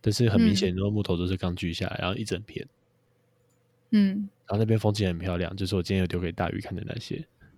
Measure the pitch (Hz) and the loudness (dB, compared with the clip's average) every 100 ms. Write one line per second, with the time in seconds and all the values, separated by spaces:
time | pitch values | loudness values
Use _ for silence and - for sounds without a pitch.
0 | - 104 120 117 113 98 98 90 101 104 | 0 2 4 6 4 4 0 0 0 0
1 | 101 87 90 92 92 87 87 85 - - | 0 0 0 -2 -2 -4 -4 -4 -6 -4
2 | 90 95 110 92 107 - - _ _ _ | -4 -4 -4 -6 -8 -14 -14 _ _ _
3 | _ _ _ _ _ _ _ _ _ 214 | _ _ _ _ _ _ _ _ _ 4
4 | 196 202 202 _ _ 104 110 110 107 104 | 4 2 -6 _ _ 0 2 4 4 2
5 | 98 85 90 87 87 98 95 98 85 95 | 0 0 -2 -2 -4 -4 -2 -2 2 2
6 | 92 90 87 85 87 85 - 90 - - | 2 0 -4 -2 -2 -2 -6 -8 -8 -10
7 | - - 160 _ - | -8 -8 -10 _ -20